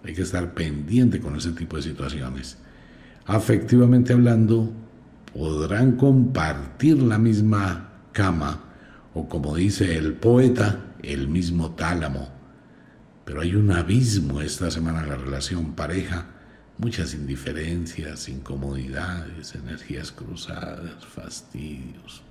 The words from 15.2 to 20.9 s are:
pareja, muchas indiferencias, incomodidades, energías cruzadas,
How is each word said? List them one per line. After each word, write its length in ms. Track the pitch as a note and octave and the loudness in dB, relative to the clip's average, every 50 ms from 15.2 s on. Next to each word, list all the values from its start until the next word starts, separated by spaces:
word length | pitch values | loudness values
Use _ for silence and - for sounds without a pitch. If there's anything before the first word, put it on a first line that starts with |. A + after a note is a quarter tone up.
| C2 C2+ C2+ C2+ - - F#2+ F2 E2 D2+ - | -6 -8 -6 -6 -6 -6 -4 -4 -4 -6 -6
pareja, 520 | - D#2+ D2 F2 F#2+ E2+ - F#2 E2+ E2+ - - - - - - - _ _ _ - | -6 -6 -4 -4 -6 -4 -4 -6 -8 -8 -12 -18 -20 -20 -20 -20 -20 _ _ _ -6
muchas 360 | - A#2 - - E2 C2 C2+ | -6 -4 -4 -4 -6 -6 -6
indiferencias, 1120 | C#2+ C#2+ C2+ C#2 C2+ C#2 C#2+ C#2+ D#2+ D#2+ E2 E2+ F2 E2+ E2 - - D#2 D2+ D2 - - - | -8 -8 -8 -8 -8 -8 -8 -8 -6 -6 -6 -4 -6 -6 -8 -8 -10 -12 -12 -12 -14 -14 -12
incomodidades, 1300 | C2 C2+ C2+ - C#2 C2+ C2+ C#2 C#2 C2+ C2 C2 C2+ C#2+ E2+ F2+ F2+ F2 D#2+ D2 E2+ D#2 D2 - - | -12 -14 -12 -10 -10 -8 -8 -8 -8 -8 -8 -8 -8 -8 -8 -8 -8 -8 -10 -12 -14 -16 -16 -16 -16
energías 560 | - C2+ B1 D#2+ - - - - - - - | -14 -14 -12 -14 -14 -12 -12 -12 -10 -10 -14
cruzadas, 960 | - - - - - - - - - - - - - - F2 - | -14 -16 -14 -14 -14 -14 -12 -12 -12 -12 -12 -12 -12 -12 -14 -14